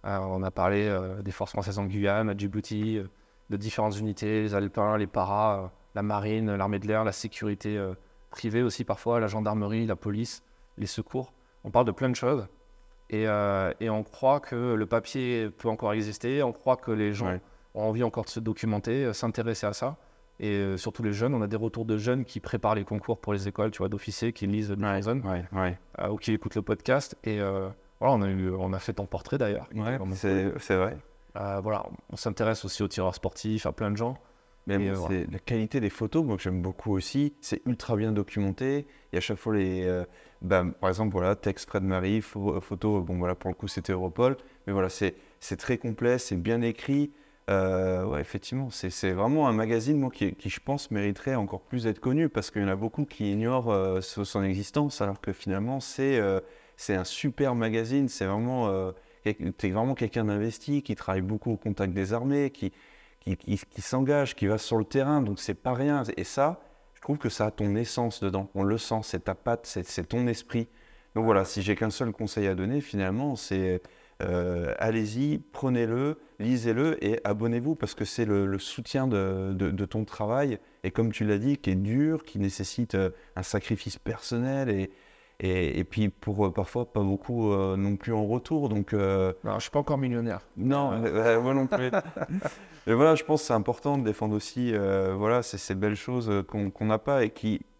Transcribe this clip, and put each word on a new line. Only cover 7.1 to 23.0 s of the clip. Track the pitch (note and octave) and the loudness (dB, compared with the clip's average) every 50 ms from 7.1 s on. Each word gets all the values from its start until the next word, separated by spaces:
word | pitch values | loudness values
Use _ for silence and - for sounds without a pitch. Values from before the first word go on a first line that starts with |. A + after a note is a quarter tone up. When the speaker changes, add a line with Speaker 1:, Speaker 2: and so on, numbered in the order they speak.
Speaker 1:
sécurité, | G2 - - G#2+ - - - G#2+ G2+ G2+ - G#2+ G#2+ G#2 | -2 -2 -8 -10 -8 -4 -4 -4 -4 -2 -4 -4 -2 -2
euh, | G2 F#2+ F#2 - - - _ - - - | -2 -4 -6 -8 -14 -20 _ -20 -20 -20
privée | - - - A#2 G#2 A#2 | -16 -6 -6 0 2 2
aussi | B2+ A#2 - - A#2+ | 2 2 0 -2 -4
parfois, | - G#2+ - - A#2 A#2 A#2+ | -4 -4 -2 0 0 2 2
la | A2+ G#2+ | 2 0
gendarmerie, | G2 A2 G#2+ G#2+ G#2 G#2+ G#2 G2+ G#2+ A2+ A#2 A2 | 0 0 0 0 0 0 0 0 0 0 0 0
la | G#2 | -2
police, | E2+ - G#2+ G2+ G#2 A#2 A#2 - - _ _ - _ - _ _ - | -2 -2 -4 -2 -2 -2 -4 -6 -14 _ _ -20 _ -20 _ _ -8
les | G#2+ | -6
secours. | G2 - - A2 - - B2+ B2+ - - - _ _ _ _ _ | -6 -4 -6 -8 -4 -4 -6 -6 -6 -12 -20 _ _ _ _ _
On | - | 2
parle | - A#2+ B2 | 4 4 4
de | A2+ | 4
plein | F#2+ - C3+ B2+ | 2 0 0 0
de | B2 | 0
choses | - - B2 C#3+ C3+ G#2 F#2+ - - - _ - - - - - - - - | 2 2 2 2 0 -2 -6 -12 -20 -20 _ -20 -20 -20 -20 -20 -20 -12 -6
et, | G#2+ A2 A2 A2 | -2 0 0 2
euh, | G#2 G#2 G#2 G2+ G2+ G2 F#2+ F2+ - - | 2 2 2 2 2 2 2 0 0 -2
et | A2 A2+ | -2 -2
on | G#2+ G#2+ G#2+ | 0 -2 -2
croit | - - - - C3 C#3 D3 | -6 -8 0 4 4 4 4
que | C#3+ - - A#2+ B2 B2 A#2+ | 0 -4 -4 -2 0 0 2
le | G#2+ G#2+ | 0 2
papier | F#2+ A#2 A#2 A2+ - - C3+ B2+ B2 B2 A#2 A2 G#2+ | 2 2 0 0 0 -6 -4 -2 0 0 0 0 -2
peut | - - - A#2 | -6 -4 -2 -2
encore | A2 A2+ - G#2+ G#2 | -2 0 0 0 0
exister, | A2 G#2+ G#2 G2+ - - A#2+ C3 C#3+ C#3+ | 0 -2 -4 -6 -4 -2 -2 0 2 2
on | B2 | 0
croit | A2+ - - C3+ B2+ B2 | 0 -2 2 2 2 2
que | - - | 2 -2
les | A2+ G#2+ G#2+ G#2 G#2 | 0 2 2 0 0
gens | G#2 G2+ F#2+ | 0 -2 -2
Speaker 2:
Ouais. | F2+ F#2 - - - - - _ _ | -2 -4 -6 -12 -20 -20 -20 _ _
Speaker 1:
ont | G#2+ G#2+ | -2 0
envie | A2 G#2+ A#2 B2 | 0 2 2 0
encore | A#2 A2 A#2+ G#2+ | 0 0 -2 -6
de | - | -4
se | - A#2 | -6 -6
documenter, | A2+ A2+ G#2+ - - A2 G#2+ G#2 - A#2 A#2 C3+ C#3 | -4 -4 -4 -2 0 0 0 0 0 0 0 0 0
euh, | B2 A2 | 0 -2
s'intéresser | - - A#2 G#2+ - A2+ A#2 A2 - - | -2 -2 -2 -2 -2 -2 -2 -2 -2 -2
à | G#2 G2+ | -4 -2
ça. | - - C3 D#3 - - - - _ - _ _ _ | -2 -4 -4 -6 -6 -18 -20 -20 _ -20 _ _ _
Et, | - G#2+ G2+ | -2 0 0
euh, | G2+ G2+ G2 F#2+ F#2 | 2 0 0 -2 -2
surtout | - A#2 - - | -4 -6 -6 -2
les | A2+ G#2+ G2+ | -2 -2 0
jeunes, | G2+ A2+ B2+ C#3+ | 0 0 0 2
on | A#2+ | 0
a | G#2+ G2+ | 0 0
des | G#2+ | -2
retours | A2 A2 A2+ - - A#2 | -2 -2 -2 -4 -4 -2
de | A2+ A2 G#2+ | 0 0 0
jeunes | G#2 A#2+ B2 C3 B2+ | 2 0 0 0 0
qui | - - - | -4 -8 -10
préparent | - - - G#2+ - G#2+ A2 | -8 -4 -4 0 2 2 2
les | G#2+ G2+ | 2 0
concours | - G#2+ G#2 | -2 -4 -6